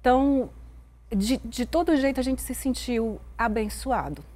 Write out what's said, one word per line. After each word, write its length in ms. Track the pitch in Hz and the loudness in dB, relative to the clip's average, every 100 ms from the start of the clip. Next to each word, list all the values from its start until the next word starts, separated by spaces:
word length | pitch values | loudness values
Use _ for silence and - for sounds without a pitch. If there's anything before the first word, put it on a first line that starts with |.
Então, 480 | 254 254 277 269 226 - - - - - - | 6 6 6 2 0 -8 -20 -20 -20 -20 -4
de, 240 | 202 214 262 | -2 0 -2
de 220 | 226 240 233 | -2 -6 0
todo 280 | 320 349 302 | 0 4 4
jeito 240 | 269 262 | 4 2
a 20 | |
gente 180 | 262 262 | -2 -2
se 120 | - 247 | -4 -4
sentiu 640 | 269 240 - 233 226 202 - - | -4 -4 -2 -2 -2 -4 -12 -4
abençoado 840 | 226 214 214 - 262 226 139 147 - | 0 0 -2 -6 -2 -2 -2 -8 -14